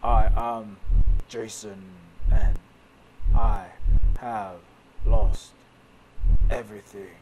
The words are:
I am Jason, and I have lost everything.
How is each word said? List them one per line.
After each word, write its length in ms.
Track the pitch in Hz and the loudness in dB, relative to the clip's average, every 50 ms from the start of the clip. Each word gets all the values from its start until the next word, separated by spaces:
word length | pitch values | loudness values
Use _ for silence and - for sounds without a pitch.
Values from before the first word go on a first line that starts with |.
| - | -2
I 260 | 120 123 127 123 - - | 0 2 4 4 4 2
am 420 | 117 117 117 117 113 110 107 98 95 - - - - - - - - - | 0 -2 -6 -8 -10 -12 -16 -20 -12 -6 -2 0 2 4 2 2 0 -2
Jason, 540 | _ - 117 113 113 - - - 107 98 95 95 95 92 90 87 85 85 _ - - | _ -14 -14 -14 -14 -14 -16 -18 -18 -18 -18 -20 -20 -20 -20 -20 -20 _ _ -4 0
and 280 | - - - - - - - _ _ _ _ _ _ _ _ _ _ _ - - - | 2 2 2 2 0 -2 -6 _ _ _ _ _ _ _ _ _ _ _ -2 0 2
I 320 | - - - - - - - - _ - - - - - - - - | 2 2 2 0 -2 -6 -12 -14 _ -2 0 2 2 4 2 0 -2
have 400 | - 120 117 113 101 95 90 87 _ _ _ _ _ _ _ _ - | -4 -8 -10 -10 -10 -12 -14 -20 _ _ _ _ _ _ _ _ -2
lost 460 | - - - - - - - - - _ _ _ _ _ _ _ _ _ _ _ _ _ - - - - - - - | 0 2 2 2 2 0 -2 -8 -20 _ _ _ _ _ _ _ _ _ _ _ _ _ -6 -2 2 4 4 4 2
everything. 680 | 139 123 117 107 - 104 - _ - - - 92 87 82 | 0 -2 -6 -12 -18 -20 -20 _ -20 -20 -20 -20 -20 -20